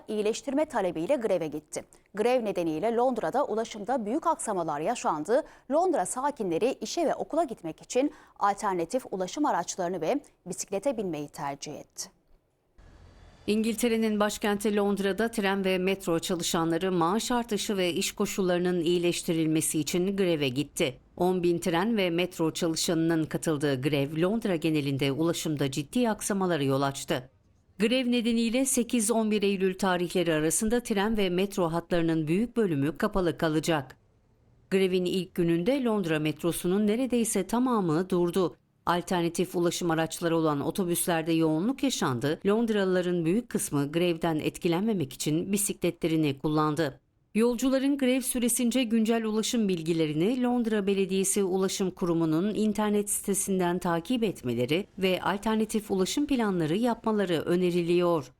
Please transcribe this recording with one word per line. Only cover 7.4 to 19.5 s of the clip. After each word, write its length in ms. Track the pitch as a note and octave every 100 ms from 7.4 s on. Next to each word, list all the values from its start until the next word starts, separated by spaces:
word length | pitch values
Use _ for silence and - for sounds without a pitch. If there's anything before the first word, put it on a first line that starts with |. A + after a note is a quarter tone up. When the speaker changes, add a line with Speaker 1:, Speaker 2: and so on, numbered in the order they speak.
Speaker 1:
gitmek 380 | D4 A3 D#3+ -
için 320 | - B3 D4 - - -
alternatif 640 | G3+ G#3 G#3 F3+ E3 B3+ -
ulaşım 340 | G3 F3+ D4+ C#4+
araçlarını 560 | F3+ F3 - F3 F#3
ve 180 | E3 C#4+ - _ F3+
bisiklete 520 | - - G3 C#4 A3+
binmeyi 300 | G3 D3+ D3
tercih 460 | - C#3+ C#3 D#3
etti. 360 | C#3 - - G3 _ _ _ _ _ _ _ - - - - - - -
Speaker 2:
İngiltere'nin 720 | G#3+ A3 A3 A#3+ A3+ A3 G#3
başkenti 560 | G#3 - G#3 G3+ A3 G#3
Londra'da 560 | G3+ G3 G3 F#3+ A3+
tren 340 | A3+ G3 G3 F#3
ve 120 | F#3
metro 420 | F#3 F#3+ F3 E3
çalışanları 720 | - E3+ E3 F3 E3 E3 F#3+
maaş 400 | F3+ E3 A3 -
artışı 460 | B3 A#3 G3+ - G3
ve 160 | F3+
iş 180 | E3 F#3+
koşullarının 680 | - G3 - F3+ F3 F3+ F3+
iyileştirilmesi 1000 | D#3+ F3 F3 E3+ - D#3+ D#3+